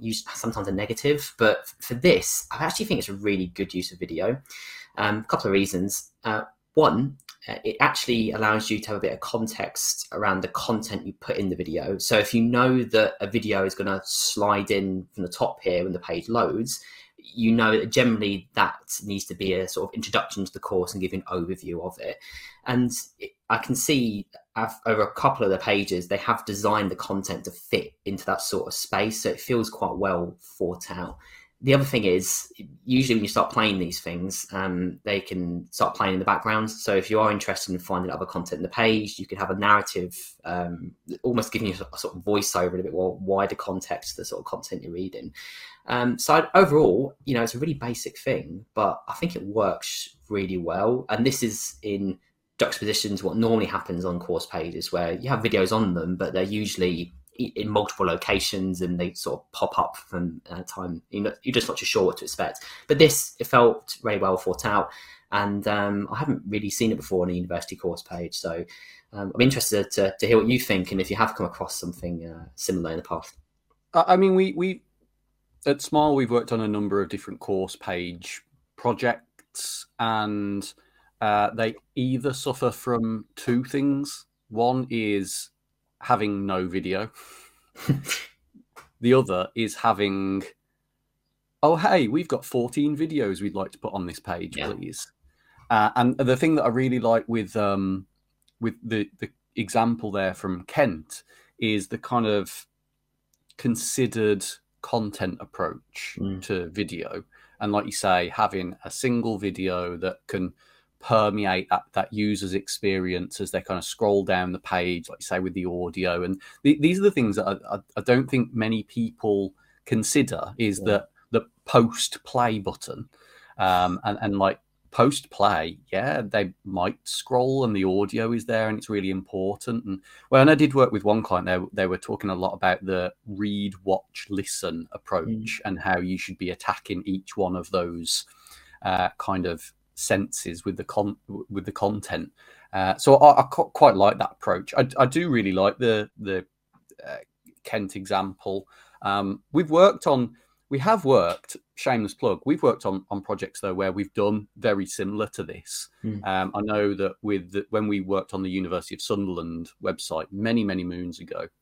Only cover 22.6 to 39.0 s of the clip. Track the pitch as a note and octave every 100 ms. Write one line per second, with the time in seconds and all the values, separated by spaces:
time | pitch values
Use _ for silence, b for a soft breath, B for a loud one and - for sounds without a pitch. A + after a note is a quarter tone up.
22.6 | - B2 B2 A#2+ - - G2+ _ - A2+
23.6 | - B2 - C#3+ A#2 G#2 - - _ A2+
24.6 | A2 - A2+ G#2+ G2+ - C#3 - G#2 F#2
25.6 | - G#2 G2 F2+ F2 G2+ - A2+ - G2+
26.6 | G#2 G#2+ G2+ F#2 - G2 F#2+ F2+ F#2 -
27.6 | - G2+ - - - G2 - F#2+ - G2
28.6 | - - - G2 G#2+ A2 G2+ F2+ - A#2+
29.6 | A2 - F#2+ F2 G2 F2 F2 - - -
30.6 | F2 F2+ - F2+ E2 - B B B _
31.6 | B2+ C#3 C3+ B2 G2+ F2+ F2+ - - -
32.6 | - - - B2+ B2+ A2+ G#2 - - A#2+
33.6 | G#2+ G2 F2 F2+ - F2 F#2 - - G2
34.6 | F#2+ F2+ F2+ F2 G#2+ G2+ - F#2 F2 F2
35.6 | E2+ - G2 - G2 F#2 F#2+ G2 A2 G#2+
36.6 | A2 - - G2 F#2+ A2 A2 G#2 - F#2+
37.6 | - F2+ - F#2 F2+ C#2 F#2 F#2 F2 D#2
38.6 | F2+ - A2+ A2